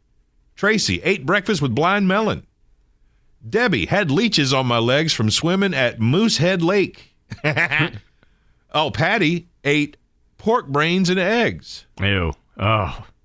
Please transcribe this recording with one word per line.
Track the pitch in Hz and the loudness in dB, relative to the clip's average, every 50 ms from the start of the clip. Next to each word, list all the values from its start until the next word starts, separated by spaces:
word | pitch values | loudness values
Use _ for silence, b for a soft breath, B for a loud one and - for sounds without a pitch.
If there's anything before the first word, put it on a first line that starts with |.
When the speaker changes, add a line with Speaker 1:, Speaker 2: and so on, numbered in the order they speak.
| _ _ _ _ _ _ _ _ _ _ _ | _ _ _ _ _ _ _ _ _ _ _
Speaker 1:
Tracy, | - - 202 220 202 - - 92 82 - | -2 0 0 0 0 0 -2 -2 -2 0
ate | 160 202 185 131 | -2 -2 -2 0
breakfast | 131 185 208 185 - 214 156 147 | -2 -2 0 0 0 -2 0 0
with | 131 110 | -2 0
blind | - 156 180 196 208 202 185 | 0 0 0 2 2 2 2
melon. | 185 208 220 208 113 - - - _ _ _ _ _ _ _ _ _ _ _ _ _ _ _ _ _ _ - 113 | 0 0 0 -2 -2 -4 -8 -14 _ _ _ _ _ _ _ _ _ _ _ _ _ _ _ _ _ _ -10 -4
Debbie, | 120 214 247 240 175 110 80 | -2 0 2 2 2 0 0
had | - - 196 - - | 0 0 0 0 0
leeches | 131 170 240 226 - - 143 131 139 | 0 2 2 2 2 0 0 2 0
on | 135 131 | 0 2
my | 123 120 117 | 2 2 2
legs | 113 120 127 143 165 160 - | 2 2 2 2 0 0 0
from | - 117 107 | 0 0 0
swimming | 101 - - 165 180 196 202 196 165 | 0 0 0 0 2 2 0 0 0
at | 135 131 120 107 - | 0 0 0 0 0
Moosehead | 110 113 135 180 220 226 - - 147 175 190 185 165 | 0 2 2 4 2 2 2 2 2 0 2 2 0
Lake. | 165 196 202 185 - - - - - _ _ _ _ 117 - - | 2 2 2 0 -2 -4 -10 -20 -20 _ _ _ _ -14 -6 -4
<laughs> | 147 151 - 165 151 139 151 156 139 120 107 - _ _ _ _ _ _ _ _ _ _ _ _ _ - | -2 0 0 -2 0 0 -2 -2 -2 -4 -10 -18 _ _ _ _ _ _ _ _ _ _ _ _ _ -2
Oh, | 147 156 135 | -2 -2 0
Patty | - - 156 175 208 233 151 151 170 170 165 - _ _ - | 0 -2 0 0 0 0 0 0 0 -2 -6 -10 _ _ -2
ate | 143 147 151 147 147 - _ _ _ _ _ _ _ _ - | 0 0 0 0 -2 -6 _ _ _ _ _ _ _ _ -6
pork | - 214 226 247 175 | -2 0 0 0 -2
brains | 131 135 143 151 165 175 185 190 170 | -2 -2 0 0 2 2 2 2 2
and | 185 190 | 2 0
eggs. | 180 185 220 240 226 147 90 76 - - - - - _ _ - | 0 0 2 2 0 0 -2 -6 -12 -18 -20 -20 -20 _ _ -4
Speaker 2:
Ew. | 95 98 101 95 87 80 71 - _ _ _ - | -2 0 0 0 0 -2 -4 -8 _ _ _ -4
Oh. | 95 104 113 107 98 - - - - - - _ _ | -2 0 0 0 0 -4 -6 -10 -14 -18 -20 _ _